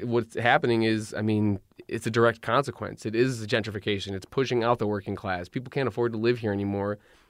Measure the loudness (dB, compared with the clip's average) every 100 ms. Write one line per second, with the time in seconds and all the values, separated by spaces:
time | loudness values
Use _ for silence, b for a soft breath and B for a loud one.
0 | 0 0 0 0 4 4 4 2 2 0
1 | -2 -2 0 2 2 0 _ -20 -8 -4
2 | 0 4 4 2 0 0 0 -8 -10 -8
3 | -4 2 2 0 -2 -2 0 -4 -2 -2
4 | -4 -8 -6 -4 0 0 2 2 0 -2
5 | -4 -6 -4 -4 -4 -10 -6 -2 -2 0
6 | -2 0 0 0 0 0 0 -2 -2 -6
7 | b b